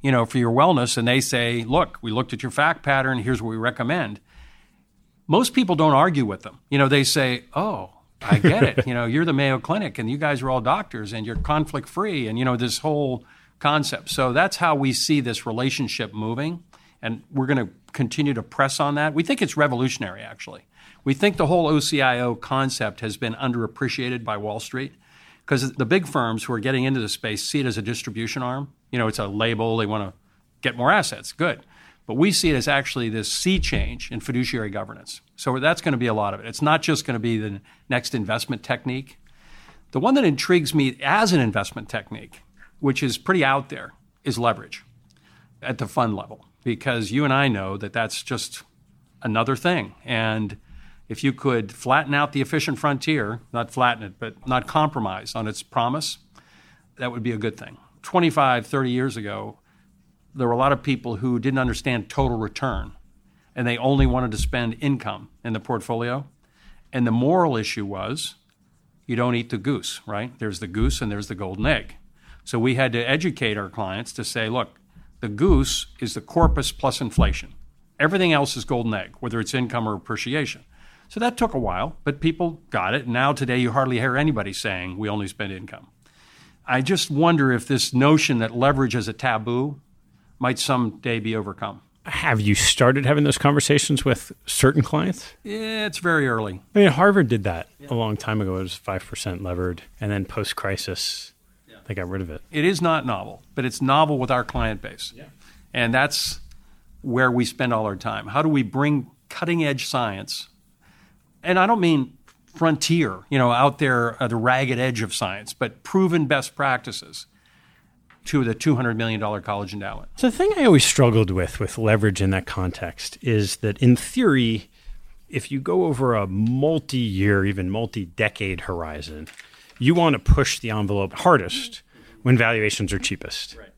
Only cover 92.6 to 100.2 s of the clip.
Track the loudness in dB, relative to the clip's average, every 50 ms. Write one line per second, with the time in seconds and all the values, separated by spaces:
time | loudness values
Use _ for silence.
92.6 | 4 2 4 6 6 6 6 4 4 2 4 4 4 2 2 4 2 4 4 4
93.6 | 4 4 2 2 4 2 0 0 2 0 0 0 -2 -16 -20 _ _ -6 0 4
94.6 | 4 4 6 4 0 2 0 -2 0 -2 -4 -6 -10 -18 -20 _ _ -10 -8 -6
95.6 | -6 -6 -4 -4 -4 -4 -6 -2 0 2 2 4 2 2 0 0 -2 -4 -6 -10
96.6 | -14 _ _ 6 6 6 8 6 6 6 8 6 4 4 2 0 0 -2 -4 -4
97.6 | -6 -10 _ _ -8 -4 -2 0 0 0 -2 -2 -2 -2 -2 0 0 0 -2 -2
98.6 | -4 -6 -8 -10 _ -6 -6 -6 -8 -10 -12 -8 -8 -8 -6 -6 -6 -6 -4 -2
99.6 | -2 -4 -4 -6 -12 -20 -14 -8 -6 -4 -2 -4